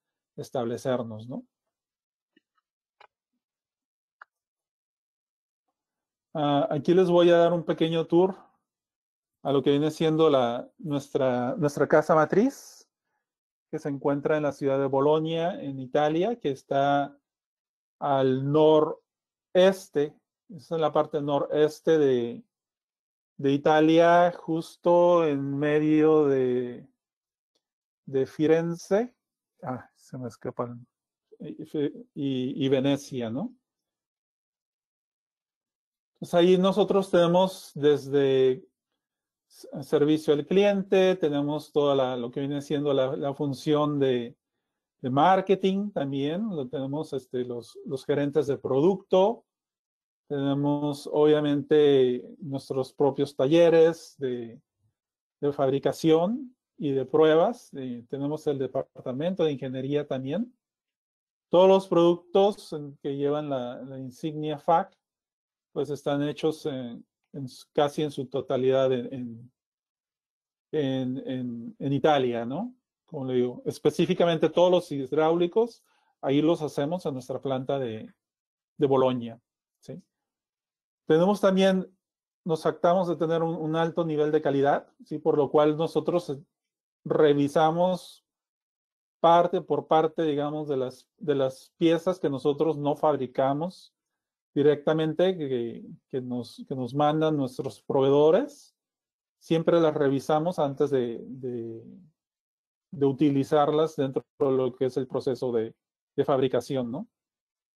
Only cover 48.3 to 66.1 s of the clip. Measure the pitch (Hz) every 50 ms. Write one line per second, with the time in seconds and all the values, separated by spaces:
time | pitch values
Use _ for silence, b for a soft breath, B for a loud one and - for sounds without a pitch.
48.3 | - 156 135 127 135 123 - - 131 135 151 185 202 190 - _ - 185 190 214
49.3 | 240 - _ _ _ _ _ _ _ _ _ _ _ _ _ _ _ _ _ -
50.3 | 147 143 139 139 139 143 143 147 147 147 147 147 143 143 - - - 151 151 151
51.3 | 151 151 151 147 143 147 139 - 156 151 147 143 143 135 131 123 123 123 - -
52.3 | - - 196 143 135 135 - - 139 131 131 - _ - 147 139 127 143 143 143
53.3 | - - 135 139 160 170 170 170 165 165 160 165 165 165 - - - - 139 127
54.3 | 123 120 117 117 113 147 _ _ _ _ _ _ _ _ _ _ _ _ _ _
55.3 | _ _ 147 143 143 - 139 135 135 135 - 143 135 - - 160 156 160 170 196
56.3 | 233 294 277 - - _ _ _ _ - 196 143 135 135 131 131 - 151 160 156
57.3 | 156 160 175 226 233 - - _ - 143 131 127 120 117 117 _ - 135 139 143
58.3 | 151 151 - 151 143 131 135 127 - - - - _ - - 135 123 131 156 180
59.3 | 190 185 170 156 143 127 139 131 127 131 131 135 143 147 147 - 139 131 131 131
60.3 | 151 190 240 - - _ _ _ _ _ _ _ _ _ _ _ _ _ _ _
61.3 | _ _ _ _ - 170 185 190 190 190 190 - 175 170 170 170 175 170 - _
62.3 | - 202 196 208 202 - - - 175 151 147 143 143 - - 147 139 139 143 143
63.3 | 147 151 151 147 139 131 123 123 127 - 123 135 135 131 131 127 123 - - 160
64.3 | 147 151 151 156 151 143 - - 170 170 196 - _ _ _ _ _ _ _ _
65.3 | _ _ _ _ _ _ _ _ - 160 139 139 143 131 - 151